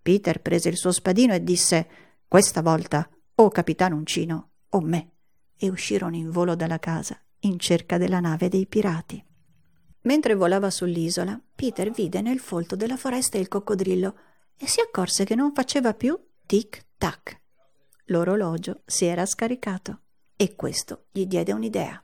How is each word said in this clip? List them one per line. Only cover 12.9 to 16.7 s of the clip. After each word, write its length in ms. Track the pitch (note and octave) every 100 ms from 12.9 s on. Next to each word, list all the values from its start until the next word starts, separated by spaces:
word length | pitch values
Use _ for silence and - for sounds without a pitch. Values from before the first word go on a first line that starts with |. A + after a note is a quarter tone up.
| C4
foresta 400 | C4+ C4 B3+ G3+
il 120 | F#3
coccodrillo 680 | G3+ G3+ G3+ F#3+ F#3 F#3+ - _ _ _ _
e 120 | C4+
si 120 | -
accorse 440 | A#4 - F3+ -
che 100 | G3
non 180 | A3+ C#4+
faceva 400 | C#4+ C4 C#4+ B3
più 240 | G#3 A#3+ E4+ _ _ _
tic-tac. 960 | G3+ A3